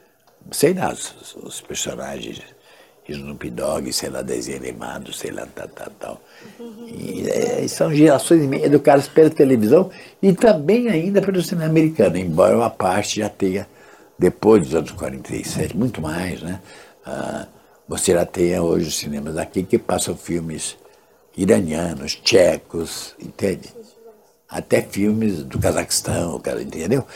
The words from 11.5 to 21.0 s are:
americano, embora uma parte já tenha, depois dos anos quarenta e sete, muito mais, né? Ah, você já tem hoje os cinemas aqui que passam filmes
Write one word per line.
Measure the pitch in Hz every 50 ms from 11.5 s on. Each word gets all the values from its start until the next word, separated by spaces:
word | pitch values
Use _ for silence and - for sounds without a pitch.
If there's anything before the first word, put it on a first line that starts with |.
| 185 170 156 160
americano, | 160 160 160 156 160 - 104 90 82
embora | 90 92 87 78 90 92 98 107
uma | 113 117 113
parte | - - - 92 92 104 104 - - 104
já | 107
tenha, | 101 - - 98 95 92 98 - - _ - - - - - - _ _
depois | - 90 90 - - - 104 110 104 80
dos | 65 78
anos | 80 71 -
quarenta | - - - 67 67 65 - - 57
e | 55 -
sete, | - - - 78 76 78
muito | 90 120 127 - 80
mais, | 78 78 80 87 92 90 76 -
né? | 76 87 95 92 - - - - - - _ _ -
Ah, | - 135 139 - - - - - - - _ _ _ _ _ _
você | - 85 82 - 95 87
já | 85 87
tem | - - 95 87 87 87
hoje | 90 85 85 85 90 85
os | 78 -
cinemas | - - 76 73 71 73 80 78
aqui | 78 82 - - 98 90
que | - -
passam | 110 - - 92 87 - - 87
filmes | - - - 85 87 82 80 80 71 - - - - - _ _ _